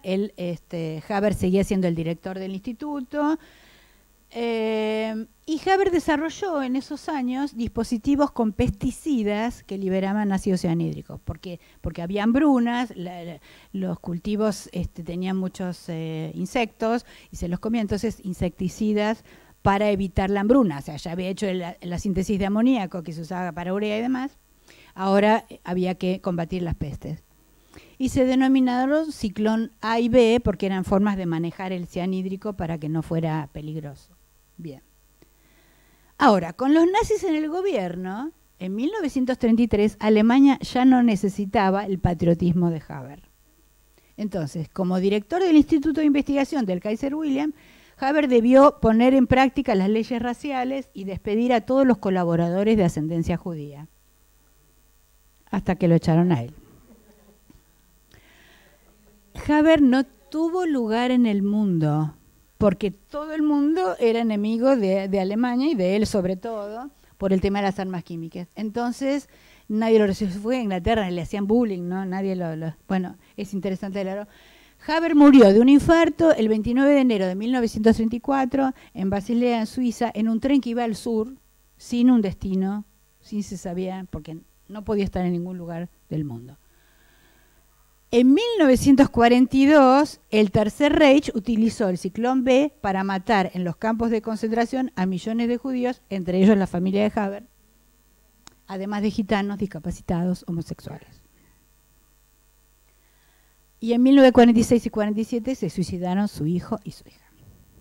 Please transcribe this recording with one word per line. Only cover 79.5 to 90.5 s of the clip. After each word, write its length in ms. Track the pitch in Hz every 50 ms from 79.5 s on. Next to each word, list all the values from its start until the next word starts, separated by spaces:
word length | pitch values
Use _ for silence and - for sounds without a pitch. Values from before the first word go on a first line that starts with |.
| 240 226
en 80 | 220
Suiza, 440 | - - 262 254 240 208 - 240 220 -
en 140 | 208 220 220
un 100 | 226 220
tren 220 | - 269 285 269
que 100 | - 247
iba 140 | 226 247 240
al 100 | 233 208
sur, 380 | - - 240 233 220 214 254 269 - _ _ _ _ _ _ _
sin 340 | _ - - 240 240 240 254
un 120 | 254 233
destino, 640 | 196 190 - - - 196 185 190 190 190 202 208 208 _ _ _ _ _ _ _
sin 220 | _ - 220 208
se 140 | 196 - 202
sabía, 500 | 175 - 190 175 185 185 185 185 190 185 -
porque 300 | - 160 151 165 160 165 - _ _ _ _ -
no 160 | 196 214 202
podía 200 | 226 220 202 196
estar 200 | 185 - 190 180
en 80 | 180
ningún 260 | 175 175 175 180 185 175
lugar 300 | 170 165 170 165 175 170 _ _ _ -
del 140 | - 156 151
mundo. 320 | 139 117 117 120 127 135 _ _ _ _ _ _ _ _ _ _ _ _ _ _ _ _ _ _ _ _ _ _ _ _ _ _ _ _ _ _ -
En 220 | - 240 254 262
mil 120 | 277 370 466 480 466 415
novecientos 520 | 320 262 262 - - 277 269 247 269 -
cuarenta 460 | - 240 233 233 240 247 262 - -
y 100 | 269 269
dos, 540 | 277 311 294 269 254 262 277 302 - - - _ -
el 200 | - 214 214 190